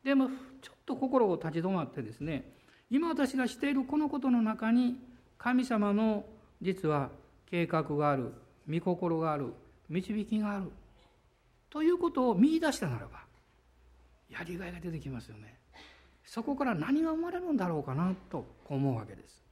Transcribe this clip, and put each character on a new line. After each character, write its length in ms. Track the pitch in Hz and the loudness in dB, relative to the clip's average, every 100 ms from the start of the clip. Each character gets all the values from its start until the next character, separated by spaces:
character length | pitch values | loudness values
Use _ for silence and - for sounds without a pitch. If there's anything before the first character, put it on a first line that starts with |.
で 120 | 269 | 4
も、 140 | 277 262 - - - | 2 2 -2 -14 -20
ち 80 | - | -20
ょ 20 | |
っ 40 | - | -18
と 100 | - | -8
心 340 | 262 262 262 214 | -4 2 4 4
を 60 | |
立 160 | 170 165 | 2 0
ち 80 | 165 | -2
止 100 | 180 | 0
ま 140 | 190 | 0
っ 80 | 151 | -2
て 100 | - | -6
で 100 | 113 | -8
す 100 | 117 | -8
ね、 300 | 151 147 - - _ - _ | -6 -6 -8 -20 _ -20 _
今 200 | 262 330 | 0 2
私 280 | 302 262 262 | 2 0 2
が 100 | 247 | -2
し 100 | - | -2
て 120 | 285 | 0
い 40 | |
る 100 | 269 | 0
こ 140 | 262 294 | 0 0
の 120 | 302 | 0
こ 100 | 294 | 0
と 120 | 262 | 2
の 100 | 240 | 4
中 300 | 220 220 220 | 2 0 2
に 280 | 240 247 247 - - _ _ | 4 4 -2 -12 -20 _ _
神 280 | 240 247 | 0 2
様 280 | 254 220 208 | 2 2 2
の 320 | 202 220 208 - - - _ | 4 2 0 -6 -20 -20 _
実 260 | 180 190 160 | -4 0 2
は 220 | 147 131 - - - - | 2 0 -8 -20 -20 -6
計 140 | 175 165 | -2 0
画 160 | 160 | 0
が 280 | 156 147 147 | 0 2 2
あ 40 | |
る、 180 | 135 117 - - _ - | 2 -2 -10 -20 _ -6
御 100 | 165 | -2
心 400 | 185 175 175 165 | 0 0 0 0
が 140 | 160 | 0
あ 40 | 147 | -2
る、 160 | 123 - - - - | -4 -10 -20 -20 -6
導 360 | 160 - 214 | -6 -4 -6
き 140 | 202 214 | -2 -2
が 160 | 208 | -2
あ 40 | 202 | -4
る 120 | 180 - - _ - _ _ _ _ _ _ | -8 -12 -20 _ -20 _ _ _ _ _ _
と 140 | 302 | 0
い 60 | 320 | 2
う 60 | 349 | 4
こ 120 | 349 | 2
と 200 | - 254 | 2 2
を 60 | |
見 240 | 185 277 320 | 6 6 6
出 120 | 320 | 2
し 80 | - | 0
た 80 | 170 | -4
な 120 | 117 | -4
ら 80 | - | -8
ば、 160 | - - - _ _ _ _ _ - _ _ _ | -16 -20 -20 _ _ _ _ _ -20 _ _ _
や 140 | - | -12
り 140 | 170 175 | -8 -8
が 100 | 175 | -8
い 40 | |
が 80 | 175 | -8
出 120 | 170 | -8
て 80 | 160 | -6
き 100 | 135 | -6
ま 100 | 127 | -10
す 80 | - | -10
よ 100 | 107 | -18
ね。 220 | 107 - _ - - - _ _ | -20 -20 _ -20 -20 -20 _ _
そ 160 | - - | -10 -6
こ 140 | 233 | -4
か 80 | 269 | -2
ら 100 | 262 | 0
何 300 | 180 240 294 | 0 0 2
が 80 | 320 | 2
生 100 | 320 | 0
ま 100 | 339 | -2
れ 80 | 359 | -4
る 120 | 359 | 0
ん 60 | 277 | 0
だ 100 | 180 | 2
ろ 120 | 156 | -2
う 40 | |
か 100 | 139 | -2
な 220 | 131 180 185 - | 0 0 -2 -8
と 140 | 147 - - - | -10 -10 -18 -6
思 220 | 139 139 | 0 0
う 40 | |
わ 100 | 117 | 0
け 80 | 107 | -6
で 120 | - - | -16 -20
す。 160 | - _ | -20 _